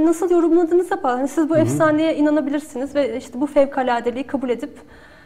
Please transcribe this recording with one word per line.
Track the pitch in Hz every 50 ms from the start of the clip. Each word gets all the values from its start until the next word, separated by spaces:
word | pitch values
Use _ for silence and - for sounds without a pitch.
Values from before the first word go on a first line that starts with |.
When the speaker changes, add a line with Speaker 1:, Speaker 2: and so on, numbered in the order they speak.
| 311
Speaker 1:
nasıl | 330 330 - 381 349
yorumladığınıza | 359 339 320 320 330 349 349 320 349 359 359 359 392 381
bağlı. | - 262 247
Hani | 247 277 277
siz | - 320 311 277
bu | 330
Speaker 2:
Hı | 302
hı. |
Speaker 1:
efsaneye | 320 - 277 302 320 311 302 302 320 320 -
inanabilirsiniz | - 294 302 302 311 262 277 285 294 294 - - 240 269 277 -
ve | 285 277 220 226
işte | 262 254 - - 247
bu | 294
fevkaladeliği | 285 - 294 277 269 - 269 254 247 240 240 226 240 233 254 277
kabul | - - 247 269 247
edip | 233 240 294 294 - - - - - - - - - - -